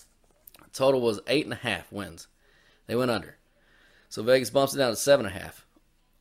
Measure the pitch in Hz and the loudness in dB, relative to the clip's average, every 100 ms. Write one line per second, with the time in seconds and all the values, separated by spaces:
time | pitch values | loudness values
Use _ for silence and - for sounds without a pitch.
0 | - _ _ _ - - - - 135 135 | -20 _ _ _ -20 -20 -18 0 2 4
1 | 117 104 - 135 147 123 123 92 - 101 | 2 -2 0 -2 -2 -6 -4 -6 -6 -10
2 | 92 82 - _ _ _ _ _ - 117 | -10 -12 -20 _ _ _ _ _ -6 -2
3 | 127 110 82 - _ _ _ _ _ _ | 0 -2 -6 -16 _ _ _ _ _ _
4 | _ - 110 131 120 131 139 135 131 107 | _ -6 2 2 4 2 2 2 -2 0
5 | - 139 107 92 82 - - _ _ _ | 4 4 2 -8 -12 -16 -20 _ _ _
6 | _ _ | _ _